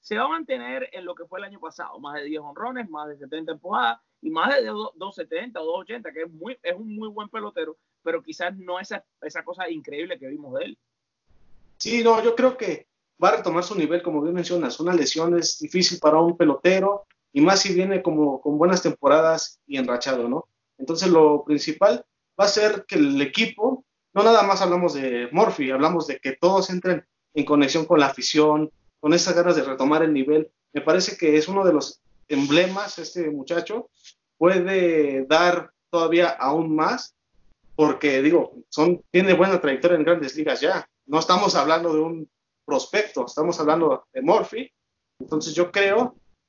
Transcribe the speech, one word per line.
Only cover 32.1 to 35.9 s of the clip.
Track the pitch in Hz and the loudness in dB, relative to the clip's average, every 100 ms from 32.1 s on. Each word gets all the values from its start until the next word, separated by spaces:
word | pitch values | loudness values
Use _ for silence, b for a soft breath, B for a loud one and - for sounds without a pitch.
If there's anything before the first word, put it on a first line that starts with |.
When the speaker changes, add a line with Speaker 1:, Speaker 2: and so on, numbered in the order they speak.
| _ _ | _ _
Speaker 2:
emblemas, | 143 139 151 185 190 202 - | -4 2 2 2 -2 -8 -10
este | 165 180 160 | -12 -6 -6
muchacho | 143 135 170 165 220 - _ b _ _ _ | -6 -4 -4 -4 -10 -10 _ b _ _ _
puede | 165 190 180 190 175 165 143 135 131 | 2 2 0 0 2 2 0 0 2
dar | 156 170 175 - _ _ | 4 4 2 -4 _ _